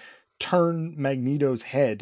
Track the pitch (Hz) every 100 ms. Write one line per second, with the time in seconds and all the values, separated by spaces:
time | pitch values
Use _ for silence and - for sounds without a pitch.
0 | - - _ _ - 180 170 165 165 151
1 | 135 135 123 143 139 120 - 131 131 104